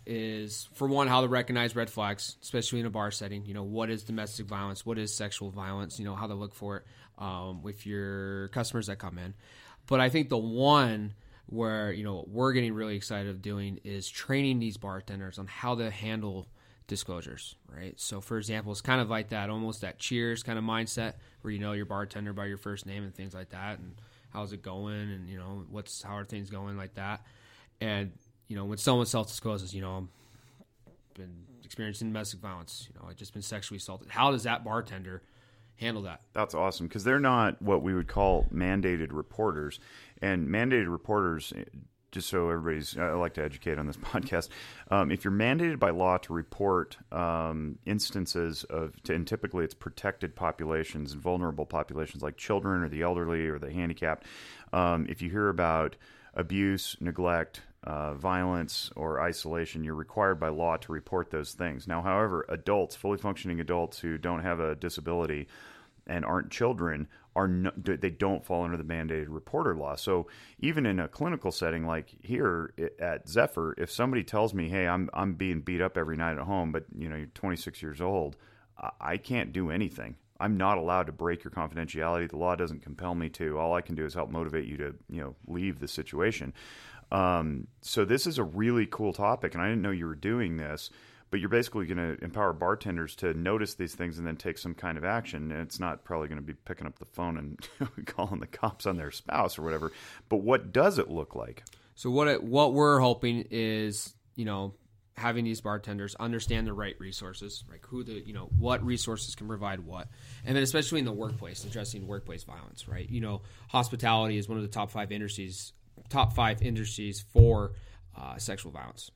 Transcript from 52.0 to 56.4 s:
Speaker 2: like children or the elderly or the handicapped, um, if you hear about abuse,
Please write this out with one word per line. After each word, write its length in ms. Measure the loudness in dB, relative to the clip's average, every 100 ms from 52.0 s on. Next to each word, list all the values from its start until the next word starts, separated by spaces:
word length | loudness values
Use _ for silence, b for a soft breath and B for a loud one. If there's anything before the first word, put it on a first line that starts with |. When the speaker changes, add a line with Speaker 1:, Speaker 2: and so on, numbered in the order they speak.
| -6 -6
Speaker 2:
like 140 | -8 -6
children 480 | 0 0 2 2
or 60 | 0
the 140 | 0
elderly 440 | 0 2 0 0 0
or 100 | -2
the 140 | -4
handicapped, 540 | -2 -2 0 0 -2 B B B B B
um, 320 | 4 4 4 0
if 140 | -2
you 80 | -2
hear 180 | 2 4
about 480 | 4 4 4 2 -2 B B B
abuse, 640 | -4